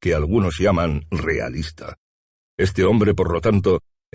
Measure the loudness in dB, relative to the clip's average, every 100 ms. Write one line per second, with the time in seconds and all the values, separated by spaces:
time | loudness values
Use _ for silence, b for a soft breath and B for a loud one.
0 | -2 -2 0 0 0 0 0 2 0 -4
1 | -4 -6 -4 -4 -4 -8 -10 -12 -18 -18
2 | _ _ _ _ _ -4 -2 2 2 4
3 | 4 2 0 0 2 2 2 0 -2 _
4 | _